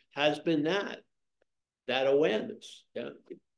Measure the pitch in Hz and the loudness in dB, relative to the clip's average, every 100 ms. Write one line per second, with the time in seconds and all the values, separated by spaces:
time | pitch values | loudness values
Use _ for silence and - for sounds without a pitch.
0 | _ 139 151 147 170 156 151 196 160 117 | _ -2 0 0 0 0 2 0 -2 -8
1 | - _ _ _ _ _ _ _ - 127 | -16 _ _ _ _ _ _ _ -4 0
2 | 135 143 165 214 - - - - _ - | 4 4 4 0 -4 -10 -18 -20 _ -10
3 | 143 - - - _ | -10 -12 -18 -20 _